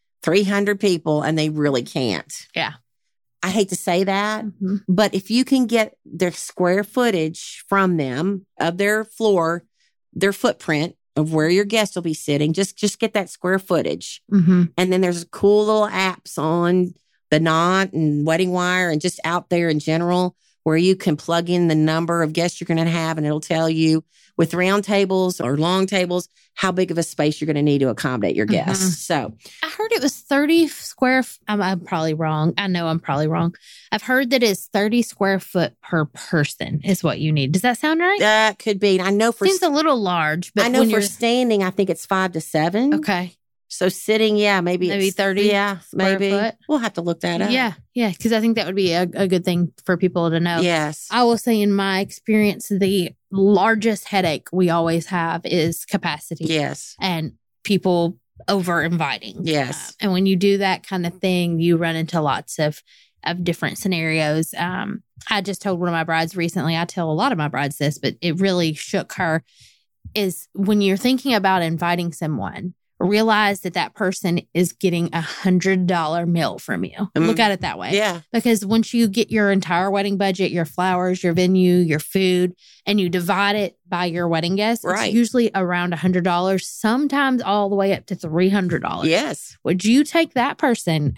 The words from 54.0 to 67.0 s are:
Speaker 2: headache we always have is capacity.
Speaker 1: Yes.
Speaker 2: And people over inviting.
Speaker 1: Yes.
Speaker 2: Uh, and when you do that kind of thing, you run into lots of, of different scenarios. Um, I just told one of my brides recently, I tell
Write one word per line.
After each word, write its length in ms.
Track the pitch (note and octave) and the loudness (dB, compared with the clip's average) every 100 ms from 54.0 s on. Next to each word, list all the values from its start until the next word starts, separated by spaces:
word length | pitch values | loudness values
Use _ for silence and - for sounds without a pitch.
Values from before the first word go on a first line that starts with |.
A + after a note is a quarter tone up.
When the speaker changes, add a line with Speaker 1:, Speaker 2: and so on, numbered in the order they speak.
| - | -2
Speaker 2:
headache 400 | G3+ F3+ D3 - | 0 0 -2 -4
we 180 | F3+ F3+ | 0 2
always 360 | E3+ E3 E3 D#3+ | 2 2 0 -2
have 380 | F3+ E3 E3+ | -4 -2 -4
is 400 | - F3+ D#3+ E3+ | -2 0 0 -2
capacity. 600 | - G3+ F3 D3+ - D#3+ | -4 -4 -2 -6 -8 -8
Speaker 1:
Yes. 500 | - D#3 C#3+ C#3+ - - | -2 0 -2 -6 -14 -6
Speaker 2:
And 320 | F#3+ E3+ D#3+ - _ _ | -4 -2 -6 -10 _ _
people 520 | - F#3+ F#3 F3 E3+ - _ - - | -2 0 2 2 0 -4 _ -12 -4
over 340 | G3+ F3 E3+ | -2 0 0
inviting. 580 | D#3 E3+ D3 A2 A2 F#2 | 0 0 -2 -4 -10 -8
Speaker 1:
Yes. 480 | E3 D3+ C3 D3 - | -2 0 -2 -6 -12
Speaker 2:
Uh, 40 | - | -6
and 80 | G#3 | -2
when 140 | F3+ G3 | 2 2
you 100 | F#3+ | 2
do 220 | G3+ G3 | 2 2
that 280 | G3 F#3 - | 0 -2 -4
kind 180 | F#3+ | -6
of 140 | F3 F3 | -6 -4
thing, 400 | F#3+ F3+ F3 E3 | -2 0 0 0
you 180 | E3+ E3 | 2 2
run 200 | E3 D#3+ | 0 -2
into 240 | D#3+ E3+ | -2 -2
lots 400 | D3 A#2+ - - | 0 -2 -4 -4
of, 200 | D3+ D#3 - _ _ _ | -2 -4 -14 _ _ _
of 180 | - F3 | -6 -4
different 360 | F3 E3 D#3 - | -2 -2 -4 -4
scenarios. 760 | G3 F3 D#3+ D#3+ D3+ D#3 E3 - | -2 -2 0 0 0 0 -2 -4
Um, 460 | F3 F#3 - - - - - | -6 -4 -8 -10 -14 -20 -4
I 120 | G#3+ | -4
just 200 | G3+ F#3+ | -2 -6
told 200 | G#3 F3+ | -4 -2
one 80 | F3 | -2
of 40 | |
my 120 | E3+ | -2
brides 320 | E3 D#3+ E3 F#3 | 0 0 -2 -2
recently, 400 | E3+ F3 D3 E3 | -2 -2 -2 -2
I 80 | |
tell 260 | E3+ - | -2 -4